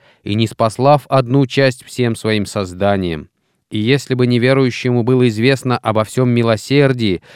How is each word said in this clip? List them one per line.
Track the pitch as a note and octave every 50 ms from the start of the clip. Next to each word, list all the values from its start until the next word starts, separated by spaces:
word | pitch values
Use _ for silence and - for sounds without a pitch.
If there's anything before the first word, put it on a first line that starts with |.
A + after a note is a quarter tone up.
| _ _ _ _ -
и | G2 G#2
ниспослав | A2 A2+ A2 - - A#2 A2 - - B2+ C#3 D3 C3+ - -
одну | C3+ C3+ B2+ A#2 C3 C#3 C#3
часть | B2 - C#3 C3+ C3 - - -
всем | - - - B2 A#2 A2
своим | - - A2 A2 G#2 G2
созданиям. | - - G#2 F#2+ F2+ F2+ F2+ G2 G2+ G2+ G2 F#2 E2+ D#2+ D2+ C#2 - _ _ _ _ _ _ _ _
И | G#2+ G#2+
если | G#2+ A#2 C#3 C3+ - - C3
бы | B2 B2+
неверующему | B2 B2 A#2 A#2+ C3 C3+ C3+ C3+ B2 - - - B2 B2 A#2+
было | A2 B2+ C3 B2+ B2+ A#2+
известно | G#2 A2 A#2 C3+ C#3 B2 - B2+ A#2+
обо | - - A2 G#2 A2 G#2+
всём | - - C3 B2+ B2
милосердии, | A#2+ A#2+ A2+ A#2 A2 G#2 - - C3+ D3 C#3+ C3 C3 B2 A2+ G2+ F2 D#2+ - - -